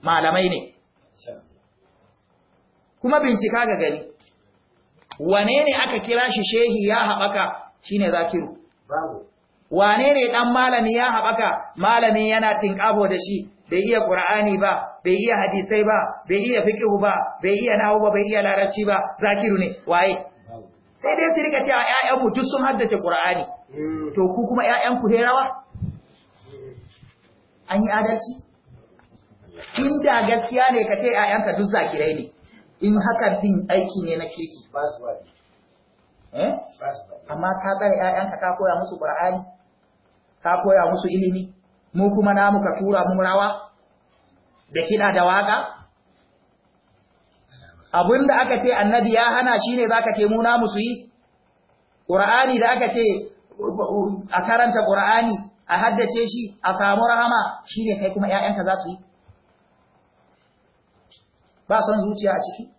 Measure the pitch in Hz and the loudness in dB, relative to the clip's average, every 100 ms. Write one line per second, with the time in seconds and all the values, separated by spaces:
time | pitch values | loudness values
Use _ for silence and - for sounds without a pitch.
0 | 160 165 160 180 185 175 - _ _ _ | 0 2 2 2 0 -2 -8 _ _ _
1 | _ _ - - _ _ _ _ _ _ | _ _ -20 -20 _ _ _ _ _ _
2 | _ _ _ _ _ _ _ _ _ _ | _ _ _ _ _ _ _ _ _ _
3 | 247 294 285 214 214 233 240 185 160 147 | 0 2 2 0 0 0 0 0 -2 -4
4 | - - _ _ _ _ _ _ _ _ | -12 -20 _ _ _ _ _ _ _ _
5 | _ - 151 202 208 269 302 254 247 233 | _ -8 0 0 2 2 2 0 -2 -4
6 | 220 233 254 - 202 226 233 214 202 220 | -2 -2 0 -2 -2 2 2 2 0 0
7 | 220 208 202 202 180 - - _ - 202 | 0 0 -2 -2 -4 -6 -16 _ -6 -2
8 | 190 170 165 180 151 - _ _ _ 196 | 0 0 -2 -4 -6 -12 _ _ _ -8
9 | - - - _ _ _ _ 160 202 214 | -6 -12 -18 _ _ _ _ 2 4 4
10 | 262 285 240 240 240 247 254 247 220 233 | 4 4 2 0 2 2 2 2 2 2
11 | 247 226 220 226 214 - - - 196 233 | 2 0 0 0 0 -2 -8 -2 2 4
12 | 226 214 214 220 220 208 208 190 208 220 | 4 2 2 2 2 0 -2 0 0 2
13 | 196 185 185 196 - _ _ 175 208 226 | 2 0 -4 -6 -8 _ _ -2 2 0
14 | 214 180 175 214 208 196 196 180 - - | 2 0 2 2 2 2 2 0 -4 -6
15 | - 190 226 214 190 190 190 214 208 214 | 0 2 2 0 0 -2 0 0 2 2
16 | - - - 196 240 233 202 208 220 202 | 0 -8 -4 -2 0 0 0 0 0 2
17 | 202 190 - - 180 202 240 214 214 214 | 2 0 -2 -4 0 0 2 0 2 2
18 | 214 208 202 214 196 196 196 214 208 196 | 2 2 0 0 2 2 0 -2 0 0
19 | - - 208 202 226 196 180 - - 170 | -2 -2 0 0 0 0 -2 -6 0 2
20 | 190 190 - _ - 113 - _ _ _ | 2 0 -8 _ -20 -20 -20 _ _ _
21 | 277 311 330 330 302 277 269 254 240 254 | -4 0 0 0 0 -2 0 0 0 0
22 | 254 262 247 254 262 269 262 240 233 214 | 0 0 0 -2 -2 -2 -2 0 -2 -2
23 | 175 170 170 180 180 - - 139 156 156 | -2 -2 0 -2 -6 -12 -18 -10 -8 -6
24 | - 202 185 190 240 240 233 240 240 247 | -6 0 0 0 -2 0 0 2 0 0
25 | 233 226 240 262 269 - - - - - | 0 2 2 2 0 -6 -16 -10 -10 -10
26 | _ _ _ _ - 403 392 - - _ | _ _ _ _ -20 -20 -20 -20 -20 _
27 | - _ _ _ _ _ - 196 214 208 | -20 _ _ _ _ _ -6 -2 0 0
28 | 220 226 - 254 - _ _ - _ _ | 0 -4 -6 -14 -20 _ _ -20 _ _
29 | _ _ _ _ - - - - 277 294 | _ _ _ _ -20 -20 -14 -4 -2 2
30 | 277 233 208 233 - 247 262 240 214 202 | 2 2 2 0 0 2 2 2 0 0
31 | 240 202 208 208 214 180 202 185 156 156 | 0 2 0 0 -2 -2 0 0 -2 -2
32 | 151 151 123 - _ - _ _ 202 208 | -2 -2 -8 -16 _ -20 _ _ 0 2
33 | 196 233 220 - 208 185 - 190 - 196 | 2 0 0 0 0 0 0 -2 0 -6
34 | 165 165 160 - 165 139 - 143 147 151 | -4 -6 -6 -10 -14 -14 -14 -8 -8 -8
35 | - - - _ _ _ _ _ _ _ | -12 -12 -14 _ _ _ _ _ _ _
36 | _ _ _ - - - - - - - | _ _ _ -6 -4 -4 -10 -12 -10 -10
37 | - - - 151 180 185 196 196 208 190 | -14 -20 -14 -6 -4 -4 -4 -2 0 0
38 | 185 185 196 190 185 180 190 170 - 165 | 0 0 -4 -4 -4 0 0 0 -4 -6
39 | 151 147 175 185 - - _ _ _ _ | -6 -2 -2 -2 -8 -20 _ _ _ _
40 | _ _ _ _ 170 180 190 190 170 156 | _ _ _ _ -2 0 4 4 4 0
41 | 170 185 190 185 185 - _ _ _ 170 | -2 0 0 -2 -6 -14 _ _ _ 0
42 | 202 202 202 202 202 202 190 - 196 202 | 2 2 2 4 4 2 0 -2 0 0
43 | 180 190 185 190 202 - - _ _ _ | 0 0 0 2 0 -4 -12 _ _ _
44 | _ _ _ _ _ _ _ 156 165 208 | _ _ _ _ _ _ _ -4 0 2
45 | 202 185 175 190 196 220 - - - _ | 2 2 2 2 2 -2 -2 -14 -20 _
46 | _ _ _ _ _ _ _ _ _ _ | _ _ _ _ _ _ _ _ _ _
47 | _ _ _ _ _ - - - _ 175 | _ _ _ _ _ -20 -20 -20 _ 0
48 | 180 254 277 247 254 240 247 240 202 233 | 4 4 4 2 2 0 0 2 2 2
49 | 226 220 240 240 254 233 226 247 233 226 | 2 2 2 2 2 0 0 0 2 2
50 | 226 214 208 226 226 240 226 202 233 247 | 0 0 2 2 2 2 0 -2 -4 -6
51 | - _ _ _ _ _ _ _ _ _ | -12 _ _ _ _ _ _ _ _ _
52 | _ 180 202 240 262 247 233 247 240 247 | _ 0 2 2 2 2 2 2 0 0
53 | 226 190 - - _ - - 202 202 208 | 0 0 -6 -18 _ -10 -8 -4 -4 -2
54 | 196 196 - 180 185 226 240 226 196 196 | -2 -4 -4 -4 0 2 2 2 2 2
55 | 196 226 233 196 - _ _ 175 220 208 | 4 2 2 -2 -6 _ _ 0 0 0
56 | 220 233 226 240 220 - 180 185 202 202 | -2 0 -2 -4 -10 -6 -4 0 2 2
57 | 233 233 240 240 196 - - - 220 202 | 2 2 2 0 -2 -8 -12 -6 -4 -2
58 | 190 196 196 196 196 202 180 190 165 185 | -2 -2 -2 0 -2 -2 -2 -2 -4 -12
59 | - _ _ - _ _ _ _ _ _ | -18 _ _ -20 _ _ _ _ _ _
60 | _ _ _ _ _ _ _ _ _ _ | _ _ _ _ _ _ _ _ _ _
61 | _ _ _ _ _ _ _ 214 208 214 | _ _ _ _ _ _ _ 0 2 0
62 | 196 - 208 180 - - 240 | -2 -2 -2 -2 -4 -10 -18